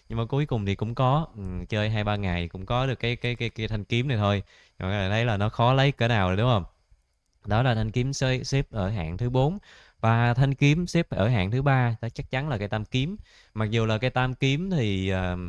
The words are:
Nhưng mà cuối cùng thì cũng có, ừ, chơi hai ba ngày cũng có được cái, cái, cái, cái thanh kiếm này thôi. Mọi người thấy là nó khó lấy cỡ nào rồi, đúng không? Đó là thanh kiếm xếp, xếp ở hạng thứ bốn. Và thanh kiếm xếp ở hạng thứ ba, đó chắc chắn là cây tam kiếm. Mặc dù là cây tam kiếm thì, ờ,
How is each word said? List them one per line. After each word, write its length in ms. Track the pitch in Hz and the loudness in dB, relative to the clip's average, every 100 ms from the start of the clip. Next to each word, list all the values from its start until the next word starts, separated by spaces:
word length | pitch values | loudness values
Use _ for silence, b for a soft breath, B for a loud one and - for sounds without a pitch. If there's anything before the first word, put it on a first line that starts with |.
| _ | _
Nhưng 80 | 113 | -6
mà 80 | 117 | -2
cuối 200 | 139 151 | -2 0
cùng 200 | 117 98 | -2 -2
thì 100 | 95 | -2
cũng 200 | 110 123 | -4 0
có, 320 | 127 151 160 104 | 2 2 -2 -10
ừ, 60 | 95 90 90 | -8 -8 -4
chơi 200 | 107 107 | -2 0
hai 140 | 110 | 0
ba 120 | 104 104 | 0 -2
ngày 320 | 95 87 85 | 0 -2 -4
cũng 180 | 92 98 | -8 -4
có 200 | 123 135 | -2 -2
được 100 | 117 | -2
cái, 200 | 117 117 | -4 -2
cái, 200 | 120 117 | -4 -4
cái, 140 | 117 | -6
cái 180 | - 107 | -4 -6
thanh 160 | 107 | -4
kiếm 240 | 95 117 143 | -2 0 0
này 100 | 110 | 2
thôi. 260 | 104 101 - b b _ | 2 2 -2 b b _
Mọi 120 | 92 | -4
người 180 | 101 95 | -2 0
thấy 160 | 110 120 | 0 0
là 120 | 101 | 0
nó 120 | 107 | -2
khó 240 | - 117 | 2 2
lấy 180 | 135 139 | 4 2
cỡ 160 | - 117 | 2 2
nào 200 | 110 92 | 2 2
rồi, 100 | 92 | 2
đúng 120 | 127 | 2
không? 140 | 107 82 _ _ _ _ _ _ _ 101 | 2 0 _ _ _ _ _ _ _ -2
Đó 180 | 107 | 2
là 120 | 131 110 | 2 2
thanh 160 | 110 | 0
kiếm 220 | 123 131 | -2 -2
xếp, 300 | 139 131 127 | -2 0 -2
xếp 280 | - 135 - | 0 -2 -2
ở 180 | 110 92 | -2 -2
hạng 280 | 110 80 92 | -2 -4 -4
thứ 120 | 120 | -2
bốn. 280 | 127 143 196 B B B B | 2 0 -2 B B B B
Và 340 | 113 117 120 | 2 4 2
thanh 220 | 120 139 135 | 4 2 4
kiếm 320 | 143 160 175 | 4 4 0
xếp 220 | 170 - | -2 0
ở 180 | - 107 | 0 2
hạng 240 | 113 92 | 2 2
thứ 100 | 127 | 0
ba, 340 | 143 131 120 113 | 2 2 2 -2
đó 80 | 113 | -6
chắc 220 | - - | -8 -6
chắn 180 | 131 151 | -4 -4
là 80 | 101 | -4
cây 100 | 104 | -4
tam 180 | 110 107 | -4 -2
kiếm. 320 | 127 151 208 B B B | -2 -2 -6 B B B
Mặc 120 | 107 107 | -4 0
dù 140 | 113 113 | 0 2
là 120 | 110 | 0
cây 120 | 127 | 0
tam 240 | 127 127 | 0 -2
kiếm 360 | 123 135 147 190 | 0 0 0 0
thì, 400 | 165 107 95 95 | 0 0 0 0
ờ, 280 | 92 90 90 | 0 -2 -4